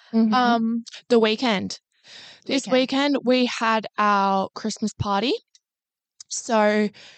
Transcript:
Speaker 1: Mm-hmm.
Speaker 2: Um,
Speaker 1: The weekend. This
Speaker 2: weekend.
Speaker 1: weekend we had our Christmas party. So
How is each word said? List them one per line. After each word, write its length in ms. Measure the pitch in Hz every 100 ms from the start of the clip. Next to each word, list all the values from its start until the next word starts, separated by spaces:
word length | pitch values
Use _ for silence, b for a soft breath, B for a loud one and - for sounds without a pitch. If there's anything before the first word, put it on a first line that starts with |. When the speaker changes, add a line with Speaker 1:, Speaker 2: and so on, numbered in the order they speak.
| b
Speaker 1:
Mm-hmm. 220 | 226 220
Speaker 2:
Um, 500 | 254 240 233 226 233 - B -
Speaker 1:
The 120 | 233
weekend. 580 | 214 220 247 196 - - _ B B B B B -
This 200 | 269 208
Speaker 2:
weekend. 60 |
Speaker 1:
weekend 440 | 254 262 262 285 269
we 240 | 240 254 247
had 400 | - 226 220 - -
our 500 | 208 202 196 196 190 -
Christmas 360 | 220 - 214
party. 400 | - 208 196 247 453 _ _ _ _ _ _ _ _ -
So 600 | - - 220 208 208 208 B B